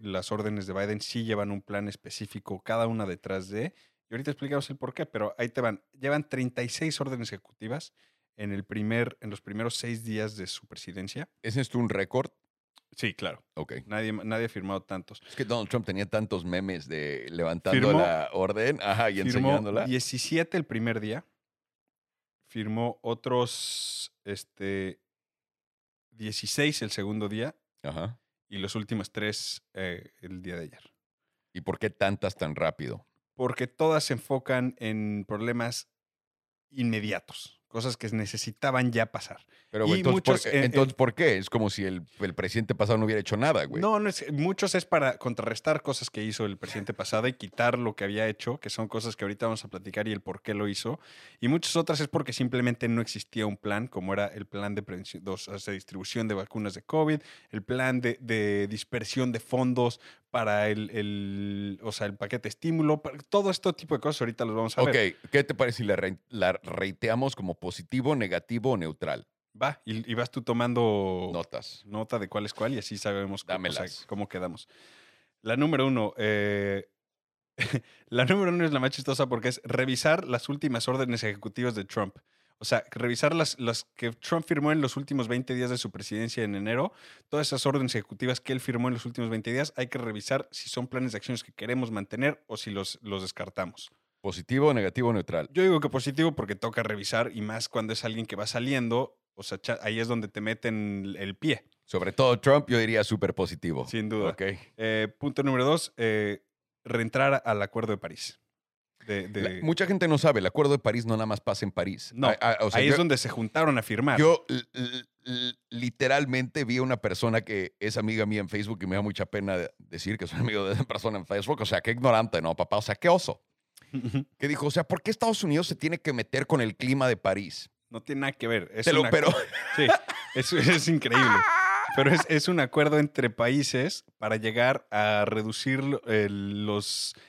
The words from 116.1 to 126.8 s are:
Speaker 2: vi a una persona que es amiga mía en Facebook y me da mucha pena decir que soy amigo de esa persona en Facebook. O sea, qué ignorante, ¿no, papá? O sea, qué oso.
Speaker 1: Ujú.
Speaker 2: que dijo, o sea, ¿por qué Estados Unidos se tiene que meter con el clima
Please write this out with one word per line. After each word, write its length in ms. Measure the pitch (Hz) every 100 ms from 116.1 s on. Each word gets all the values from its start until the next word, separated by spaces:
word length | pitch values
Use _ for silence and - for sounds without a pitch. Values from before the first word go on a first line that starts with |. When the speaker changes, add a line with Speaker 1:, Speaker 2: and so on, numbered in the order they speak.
| 139 139 127 127 156
Speaker 2:
vi 140 | 120 127
a 60 |
una 120 | 131 120
persona 400 | 101 - 117 113
que 340 | 107 101 92 -
es 160 | 107 120
amiga 280 | 107 110 104
mía 140 | 107
en 80 | 92
Facebook 320 | 104 104 110
y 40 | 95
me 80 | 98
da 60 |
mucha 240 | 104 98 92
pena 320 | 104 98 90 - -
decir 400 | - 82 95 110
que 80 | 87
soy 120 | 92
amigo 260 | 120 104 98
de 100 | 101
esa 100 | -
persona 320 | 104 117 101
en 80 | 85
Facebook. 340 | 101 98 147
O 40 | 107
sea, 160 | 95
qué 100 | -
ignorante, 500 | 117 127 110 113 85
¿no, 140 | 80 82
papá? 220 | 87 104
O 40 |
sea, 140 | 107 101
qué 140 | 170
oso. 340 | 175 - - _ _ _ _ -
Speaker 1:
Ujú. 320 | 139 120 135 139 -
Speaker 2:
que 100 | 143
dijo, 180 | 151 147
o 60 |
sea, 120 | 170
¿por 180 | 156 185
qué 100 | -
Estados 320 | 214 226 214
Unidos 240 | 170 147 175
se 80 | -
tiene 240 | 156 165
que 140 | 160
meter 340 | 123 107 131 -
con 140 | 143
el 140 | 110
clima 320 | -